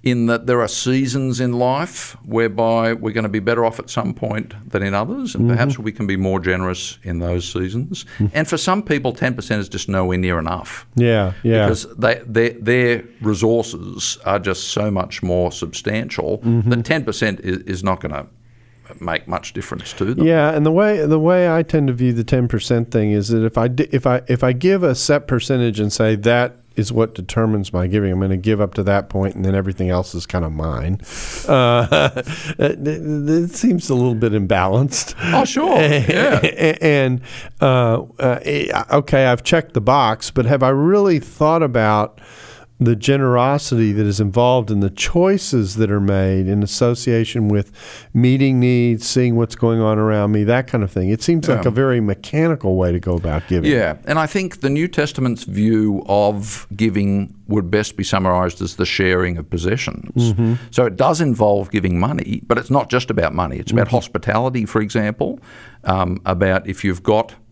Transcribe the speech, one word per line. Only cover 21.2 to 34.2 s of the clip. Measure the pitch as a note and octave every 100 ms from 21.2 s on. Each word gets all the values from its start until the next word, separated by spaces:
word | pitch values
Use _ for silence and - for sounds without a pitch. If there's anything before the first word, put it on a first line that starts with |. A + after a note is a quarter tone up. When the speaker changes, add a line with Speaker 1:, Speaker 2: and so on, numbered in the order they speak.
| D#3+ F3+ F3
Speaker 2:
I | E3
tend | D#3+ D#3+ C#3
to |
view | B2 B2+
the | A#2
ten | A2 B2+ A#2+
percent | A2 - A#2+ A#2
thing | A#2 G#2+
is | G#2 G2+
that | A2+ A2
if | A#2
I | A#2+
di-, | B2 D3+
if | C3+ C3+
I, | B2+ -
if | B2
I | B2+
give | B2+ F3+ G3
a | F3 B2
set | - D3 -
percentage | B2 - C3 A#2+ G#2
and | G#2
say | - A2 A2
that | A2 A#2+ B2 - _ -
is | G2+
what | A#2 A2+ -
determines | F#2 - A2+ G#2+ F#2
my | F2+ F2+
giving, | G#2 G2
I'm | F#2
gonna | F#2+ F#2+
give | G2+ G#2
up | G2+ -
to |
that | G2 G2 -
point | G2+ F#2+ G2
and | F#2+
then | G2
everything | F#2+ F#2 F2+
else | F2+ F2+ F2
is | -
kinda | F#2 D#2+
mine. | D#2 D#2+ B1+ D2+ G2+ - - - - -
Uh, | C#3 A#2+ A#2+ A#2 D#3 C#3+
<laughs> | C3 B2 D#3+ D3+ -
it, | C#3+ - C#3+
it, | D#3 D#3 D3+ D3
it | D#3+ F3
seems | - A#3 F3+ -
a | B2+
little | B2
bit | A2+